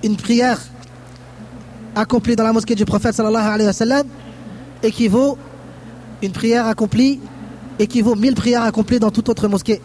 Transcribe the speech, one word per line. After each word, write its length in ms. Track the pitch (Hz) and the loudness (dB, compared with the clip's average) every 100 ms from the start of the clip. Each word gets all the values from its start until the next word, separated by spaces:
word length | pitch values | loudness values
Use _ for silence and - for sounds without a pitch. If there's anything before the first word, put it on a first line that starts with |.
une 140 | 220 208 | -2 -2
prière 420 | - 233 247 226 - - - - - - - - - - - - - - | 2 2 4 0 -4 -20 -20 -20 -20 -20 -20 -20 -18 -18 -18 -18 -8 -4
accomplie 400 | 220 247 - 233 | 0 0 2 2
dans 80 | |
la 80 | 220 | 2
mosquée 240 | 226 220 220 | 2 0 0
du 80 | |
prophète 320 | 208 208 233 214 | 2 2 0 0
sallallahu 320 | 220 226 214 | 0 2 0
alayhi 200 | 214 214 | 2 2
wa 60 | |
sallam 340 | 190 226 269 277 - - - - - - - | 2 2 2 0 -8 -18 -16 -16 -16 -18 -2
équivaut, 540 | 220 - 226 214 277 269 - - - - - - - - | -2 2 2 4 2 0 -12 -20 -20 -18 -18 -18 -18 -8
une 120 | 196 | -6
prière 340 | 180 226 233 226 | -2 2 2 2
accomplie 540 | 220 214 220 262 277 - - - - - - | 0 0 4 4 2 -6 -16 -16 -16 -16 -2
équivaut 380 | 214 247 220 220 | 0 2 2 4
mille 200 | 240 254 | 2 2
prières 280 | 220 240 | 2 2
accomplies 360 | 233 220 214 247 | 2 0 2 4
dans 120 | 214 | 2
toute 160 | 214 240 | 2 0
autre 220 | 226 208 | 0 2
mosquée. 320 | 196 - 208 | 0 0 -2